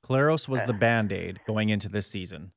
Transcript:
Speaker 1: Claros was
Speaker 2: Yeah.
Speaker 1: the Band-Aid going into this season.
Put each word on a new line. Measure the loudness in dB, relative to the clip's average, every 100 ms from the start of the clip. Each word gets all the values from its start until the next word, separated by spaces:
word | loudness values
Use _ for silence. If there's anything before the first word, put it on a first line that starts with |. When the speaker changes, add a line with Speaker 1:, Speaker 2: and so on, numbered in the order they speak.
| 2
Speaker 1:
Claros | 2 4 2 0
was | -2
Speaker 2:
Yeah. | 0
Speaker 1:
the |
Band-Aid | 2 4 4 0 -4 -6 -8 -4
going | 0 2
into | 0 -2
this | -4 -4
season. | -6 -10 -12 -16